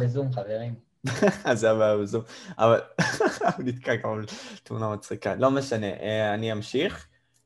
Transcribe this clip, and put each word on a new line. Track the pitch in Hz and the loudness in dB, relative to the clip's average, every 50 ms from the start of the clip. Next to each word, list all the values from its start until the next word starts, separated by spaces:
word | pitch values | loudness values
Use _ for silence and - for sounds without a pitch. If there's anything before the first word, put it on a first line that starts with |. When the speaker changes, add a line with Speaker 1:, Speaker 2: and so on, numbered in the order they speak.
| 123 | 2
Speaker 1:
יחזור | 120 | 0
Speaker 2:
בזום, | 120 139 139 131 123 | 0 0 -2 -2 -4
חברים. | 104 98 104 107 113 117 120 117 - _ _ _ _ - 131 | -4 -4 -4 -6 -6 -6 -8 -10 -12 _ _ _ _ -6 -6
Speaker 1:
<laughs> | 117 - 220 - - - - 147 123 - | 0 4 4 4 2 2 0 0 0 4
זה | 113 110 | 4 4
הבעיה | 110 110 107 107 107 104 | 4 6 6 4 4 2
בזום, | 101 101 113 113 113 - - - - - 165 - | 0 -2 -2 -4 -6 -6 -16 -18 -16 -16 -2 2
אבל | 110 117 113 - - - - - - - - - | 6 6 6 6 4 -2 -4 -2 -2 -2 0 0
<laughs> | 427 320 - - 427 - - - | 0 0 0 0 -2 -2 0 0
הוא | 131 | -4
נתקע | 127 123 123 - 135 120 - | -4 -4 -4 -2 -2 -2 -2
כמו | - 113 110 107 107 104 - - - - 208 - _ | -2 -4 -4 -4 -6 -8 -12 -14 -14 -16 -18 -18 _
תמונה | - 110 110 113 107 | -10 -6 -4 -4 -4
מצחיקה, | 107 101 - - 110 104 - 104 92 | -4 -6 -6 -8 -10 -4 -2 -4 0
לא | 98 127 135 | 4 4 4
משנה, | 135 139 135 - 117 107 107 98 | 4 2 -2 -2 -4 -2 -2 -4
אה, | - - - 107 107 110 107 104 101 | -4 -4 -4 -2 0 0 0 0 0
אני | 110 113 113 | -2 -2 -4
אמשיך, | 110 104 107 - - 131 165 208 - - - _ _ _ _ _ _ _ _ | -4 -4 -8 -4 -2 0 0 0 -4 -6 -16 _ _ _ _ _ _ _ _